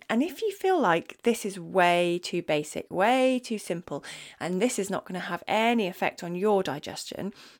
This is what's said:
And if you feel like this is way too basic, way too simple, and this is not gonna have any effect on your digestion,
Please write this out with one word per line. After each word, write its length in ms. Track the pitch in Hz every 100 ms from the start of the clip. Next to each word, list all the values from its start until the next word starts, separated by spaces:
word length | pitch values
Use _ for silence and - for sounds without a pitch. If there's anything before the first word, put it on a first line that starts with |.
| -
And 140 | 220
if 180 | 320 277
you 120 | 440
feel 260 | 381 381 359
like 420 | 196 165 - -
this 200 | 233 226
is 140 | 202 190
way 640 | 165 185 175 175 175 175
too 200 | - 175
basic, 440 | 165 151 151 165 -
way 480 | 170 214 262 262 254
too 180 | 247 214
simple, 460 | - 170 - 147 - - - -
and 240 | 160 185
this 160 | 247 233
is 100 | 190
not 160 | 185
gonna 140 | - 180
have 240 | 185 175 -
any 400 | 214 226 233 180
effect 340 | - 190 -
on 140 | 170 180
your 260 | 214 196
digestion, 720 | 185 143 - - - - 196 - -